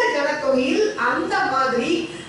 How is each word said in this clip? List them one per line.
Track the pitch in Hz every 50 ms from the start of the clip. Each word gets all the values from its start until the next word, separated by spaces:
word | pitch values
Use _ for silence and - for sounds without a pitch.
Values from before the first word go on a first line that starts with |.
| 494 - -
ஜனத்தொகையில் | 285 285 285 294 302 294 269 269 254 262 294 339 415 427 415 - - -
அந்த | - - 320 359 370 403 381 381 - -
மாதிரி | - 262 - - - 285 320 349 339 330 - - - -